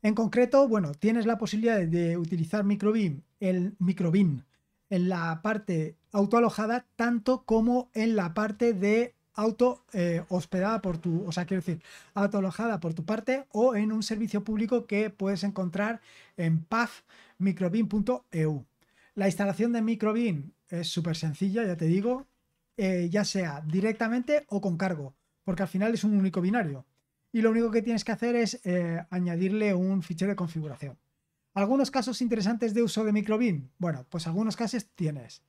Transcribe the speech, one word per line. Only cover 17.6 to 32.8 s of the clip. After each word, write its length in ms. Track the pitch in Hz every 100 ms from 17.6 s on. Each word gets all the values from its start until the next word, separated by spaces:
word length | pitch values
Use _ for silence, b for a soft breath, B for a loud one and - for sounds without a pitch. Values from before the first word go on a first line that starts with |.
| 180 208 220
punto 380 | 214 208 254 _
e 160 | 165 156
u. 200 | 147 - _ b b b
La 140 | - 196
instalación 440 | 185 202 190 233
de 80 | 233
Microbeam 720 | 220 220 214 220 233 156 139 _ _
es 200 | 175 170
súper 280 | - 165 160
sencilla, 480 | 160 143 196 208
ya 120 | 220 170
te 100 | 160
digo, 400 | 180 214 254 277 _ _ _ _ -
eh, 320 | 190 180 175
ya 140 | 202
sea 380 | 202 196 175 143 151
directamente 800 | 180 208 220 226 240 247 294 294
o 120 | 202
con 160 | 202 170
cargo, 380 | 190 165 135 - _ _
porque 180 | - 180
al 60 | 190
final 260 | 190 214
es 100 | 226
un 100 | 208
único 280 | 208 190 180
binario. 420 | 180 240 175 135 - _ _ _ _
Y 80 | 226
lo 100 | 220
único 200 | 226 233
que 100 | 226
tienes 240 | 220 226
que 80 | -
hacer 240 | 220 233 240
es, 240 | 226 247
eh, 380 | 185 180 170 165 165
añadirle 640 | 180 180 170 190 214 208
un 300 | 185 185 196
fichero 260 | 165 165 190
de 80 | 202
configuración. 640 | 175 165 151 131 139 123 _ _ _ _ _
¿Algunos 360 | 196 202 269 269
casos 300 | 269 226 233
interesantes 540 | 240 220 196 233 233
de 80 | 208